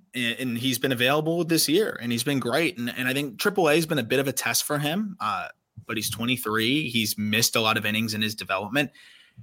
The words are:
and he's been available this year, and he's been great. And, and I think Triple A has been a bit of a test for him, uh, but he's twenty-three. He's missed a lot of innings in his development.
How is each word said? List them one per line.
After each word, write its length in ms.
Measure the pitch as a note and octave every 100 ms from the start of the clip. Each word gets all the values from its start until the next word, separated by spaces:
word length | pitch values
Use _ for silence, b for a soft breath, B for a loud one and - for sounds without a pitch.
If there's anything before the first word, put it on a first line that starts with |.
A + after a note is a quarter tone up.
| _
and 420 | B2+ A#2+ A2+ B2+ A#2
he's 220 | C3 A#2+
been 140 | C3+
available 520 | A#2+ B2 D3+ D#3 E3+
this 240 | E3 D#3+ C#3+
year, 300 | E3+ G#3 -
and 100 | A#2+
he's 140 | A#2
been 140 | C#3 C#3
great. 400 | A#2 C#3 E3 F#2
And, 100 | A#2+ -
and 100 | B2+
I 60 |
think 260 | C3+ D3 -
Triple 300 | G#3 F#3+ D#3
A 60 |
has 100 | D#3
been 140 | D#3+ D3+
a 40 |
bit 180 | A2+ B2+
of 60 | C3+
a 60 |
test 320 | - A2+ A#2
for 140 | - D3
him, 400 | D3 F#3 G#3 F3+
uh, 280 | G#2+ F#2+ D#2+ - _ - -
but 120 | A2
he's 100 | G#2+
twenty-three. 800 | - A#2+ A#2+ G#2+ A2 A2+ D3+ D3+
He's 300 | A#2 G#2 -
missed 380 | G#2 G#2+ A#2 A#2+
a 40 |
lot 160 | A2 A2
of 80 |
innings 300 | G#2+ G#2+ A2+
in 80 | G#2+
his 120 | A2
development. 560 | G#2+ F#2+ F#2+ G#2 C#3 C#3+ B B B B -